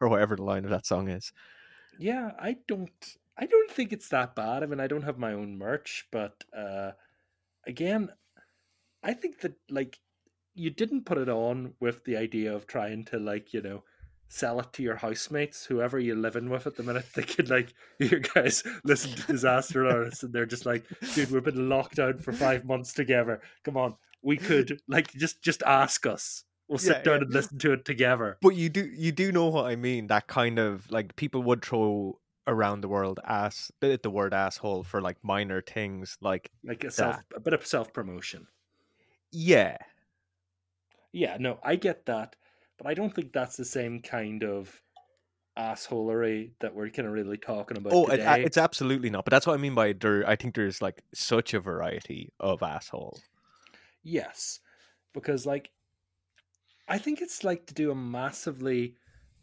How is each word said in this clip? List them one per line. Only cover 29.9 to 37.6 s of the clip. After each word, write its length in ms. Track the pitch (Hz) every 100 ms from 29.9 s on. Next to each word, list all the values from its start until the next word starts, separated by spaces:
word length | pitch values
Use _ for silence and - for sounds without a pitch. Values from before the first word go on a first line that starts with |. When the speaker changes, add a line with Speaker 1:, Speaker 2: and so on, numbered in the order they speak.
| 123 104
Speaker 1:
That 220 | 107 -
kind 300 | 131 120 117
of, 320 | 110 95 101
like, 260 | 113 101 -
people 260 | 151 131
would 220 | 120 120
throw 560 | - 117 107 104 98 - _ _ -
around 340 | 113 101 101
the 80 | 98
world 320 | 101 95 95
ass-, 480 | - 107 104 - - -
the, 180 | 139 127
the 80 | 110
word 220 | 101 98
asshole 520 | 95 95 - 107 95
for, 180 | 92 101
like, 160 | 92 92
minor 380 | 101 98 101 95
things 560 | - 113 104 95 95 -
like 300 | 113 92 - _
Speaker 2:
Like 220 | - 120
a 60 | 131
self, 260 | 113 117 -
Speaker 1:
that. 200 | - -
Speaker 2:
a 40 |
bit 140 | 160
of 120 | 160